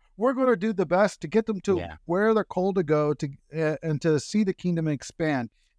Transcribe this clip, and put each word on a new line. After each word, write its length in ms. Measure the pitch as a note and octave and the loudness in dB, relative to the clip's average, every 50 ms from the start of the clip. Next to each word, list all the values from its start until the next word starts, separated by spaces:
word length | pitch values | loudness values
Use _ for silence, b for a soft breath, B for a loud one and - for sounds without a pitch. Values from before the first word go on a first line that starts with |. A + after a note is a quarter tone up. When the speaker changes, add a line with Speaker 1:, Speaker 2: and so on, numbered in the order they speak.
| _ _ _ - | _ _ _ -2
Speaker 1:
we're 160 | G#3 B3+ C4+ | 0 0 0
gonna 220 | B3 C4 B3+ A#3 | 2 2 2 2
do 180 | F3+ F3+ A3 A3 | 2 0 0 0
the 120 | F3 F#3 C#3+ | 0 0 2
best 340 | E3 F3+ G#3 F#3+ - - | 2 4 2 2 0 -4
to 60 | - D#3 | -8 -2
get 180 | - A3 A3 | 0 0 0
them 160 | - A3 F#3 | 0 -2 -4
to 160 | - - G3 E3 | -2 0 0 0
Speaker 2:
Yeah. 200 | F2 E2 D#2 D2+ _ | -2 -6 -10 -12 _
Speaker 1:
where 280 | - E3+ F#3 G#3 A3 A3+ | -4 0 2 2 4 2
they're 100 | A3 F#3+ | 2 0
called 320 | - - F#3+ F3+ G3 F#3+ | -2 -2 -2 0 0 0
to 80 | G3 F3 | 0 0
go 300 | C#3+ D3+ D3+ D3+ D3 D3+ | 2 2 2 2 2 0
to, 160 | - - C#3+ C#3 - _ _ - | -2 -4 -8 -8 -12 _ _ -6
uh, 200 | D#3+ D#3+ D3+ D#3 C3+ - | -2 -2 -2 -2 -2 -4
and 180 | E3 D#3 C#3 | -4 -4 0
to 180 | - E3+ D#3 C#3+ | 2 2 2 2
see 240 | - - - G#3 A3 | 0 0 0 0 0
the 100 | F#3+ F#3 | 0 -2
kingdom 340 | - - F3+ F3 E3 D#3+ D#3 | -2 -4 -2 -2 0 0 -2
expand. 640 | D3+ B2+ - - - - E3+ D#3 D3 C3 A#2+ A2+ - _ _ _ _ | -2 -4 -6 -10 -8 -4 -2 -2 -2 -2 -4 -6 -10 _ _ _ _